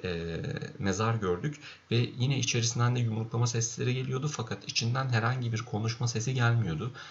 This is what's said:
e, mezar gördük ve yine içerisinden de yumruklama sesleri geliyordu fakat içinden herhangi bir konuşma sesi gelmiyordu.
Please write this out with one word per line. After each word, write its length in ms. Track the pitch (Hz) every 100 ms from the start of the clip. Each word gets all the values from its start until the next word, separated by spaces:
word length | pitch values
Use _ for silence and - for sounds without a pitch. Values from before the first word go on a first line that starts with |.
e, 380 | 90 85 82 82 - - - -
mezar 360 | 98 92 110 110
gördük 440 | 95 87 147 147 - - -
ve 40 | 117
yine 440 | 120 - 127 131
içerisinden 560 | - 120 113 123 120 123
de 40 |
yumruklama 480 | 117 110 113 113 120
sesleri 460 | 117 113 - 123
geliyordu 340 | 127 131 131 147
fakat 360 | - 113 101 -
içinden 420 | - 117 131 135
herhangi 440 | 117 117 131 120
bir 80 | 113
konuşma 460 | - 104 113 - 120
sesi 260 | 110 120
gelmiyordu. 580 | 127 117 117 95 78 117 - -